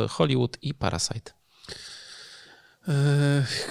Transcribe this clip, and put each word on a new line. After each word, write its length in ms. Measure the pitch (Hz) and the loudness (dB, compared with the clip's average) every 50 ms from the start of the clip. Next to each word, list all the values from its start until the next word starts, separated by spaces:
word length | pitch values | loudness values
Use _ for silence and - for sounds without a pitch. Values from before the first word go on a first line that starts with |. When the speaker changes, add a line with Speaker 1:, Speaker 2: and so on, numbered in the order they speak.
| 110 113 | -2 -2
Speaker 1:
Hollywood 480 | - - 165 147 131 127 123 123 - - | 0 2 2 2 4 2 0 0 -4 -6
i 120 | - 139 151 | -8 -8 -4
Parasite. 580 | - - 92 - - - - 104 110 - - - _ _ _ _ _ - - - - - - - - - - - - - - - - - - - - - _ _ _ _ - | -2 -2 -2 0 0 -2 -4 -4 -8 -10 -12 -18 _ _ _ _ _ -20 -18 -18 -16 -16 -16 -18 -18 -18 -20 -20 -20 -20 -20 -20 -20 -20 -20 -20 -20 -20 _ _ _ _ 0
Speaker 2:
E, 580 | 147 139 143 147 143 143 143 143 143 143 131 - - - - - | 2 2 4 4 4 4 4 4 4 2 2 0 -2 -6 -6 -6